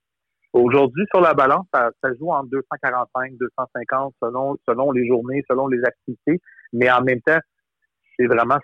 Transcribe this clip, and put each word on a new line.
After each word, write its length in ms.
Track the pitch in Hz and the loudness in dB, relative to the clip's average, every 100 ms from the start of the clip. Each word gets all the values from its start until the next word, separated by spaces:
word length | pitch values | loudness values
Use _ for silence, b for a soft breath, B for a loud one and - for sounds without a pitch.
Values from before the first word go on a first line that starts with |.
| _ _ _ _ _ | _ _ _ _ _
Aujourd'hui, 520 | 120 120 139 131 135 208 | 2 4 4 2 0 0
sur 80 | 190 | 2
la 120 | 170 | 4
balance, 320 | 143 135 165 190 | 4 2 0 0
ça, 160 | 131 117 - | -2 -2 -2
ça 100 | 131 | -6
joue 180 | 120 165 | -4 -4
entre 180 | 147 127 | -4 -4
deux 140 | 135 - | -6 -6
cent 60 | 147 | -6
quarante-cinq, 560 | 135 123 120 127 131 120 | -4 -2 -4 -6 -8 -8
deux 100 | 120 - | -8 -6
cent 80 | 127 | -8
cinquante, 400 | 123 117 135 139 - | -8 -6 -4 -4 -6
selon, 340 | 117 127 139 143 - | -6 -4 -4 -4 -4
selon 240 | 120 139 | -2 0
les 160 | 127 120 | 0 0
journées, 360 | 123 123 139 - | 0 -2 -6 -2
selon 180 | 127 135 | -2 0
les 160 | 123 | -2
activités. 580 | 123 - - 120 - 175 B B B | -2 -4 -12 -6 -4 -4 B B B
Mais 180 | 120 123 | 0 2
en 100 | 123 | 4
même 200 | 131 123 | 2 0
temps, 160 | - 160 - _ _ _ _ _ _ - | 2 0 -2 _ _ _ _ _ _ -2
c'est 80 | 120 | 2
vraiment 320 | 117 117 139 | 2 2 0